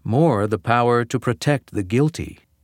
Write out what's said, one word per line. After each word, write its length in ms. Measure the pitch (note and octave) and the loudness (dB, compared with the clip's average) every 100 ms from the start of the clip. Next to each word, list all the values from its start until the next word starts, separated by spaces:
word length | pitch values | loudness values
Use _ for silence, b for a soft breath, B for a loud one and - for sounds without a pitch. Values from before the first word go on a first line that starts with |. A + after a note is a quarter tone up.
more 440 | G2+ B2 E3 G#2 G#2 | -2 2 2 2 0
the 120 | G#2 | -2
power 440 | - A#2+ A#2+ A#2+ | 0 2 4 2
to 160 | A#2 B2+ | 0 -2
protect 540 | - A2+ - C#3 - | -2 -2 -2 -2 -4
the 100 | G#2 | -8
guilty." 560 | F#2 A#2 D#3 - D#2 - _ _ | -2 0 0 -2 -10 -14 _ _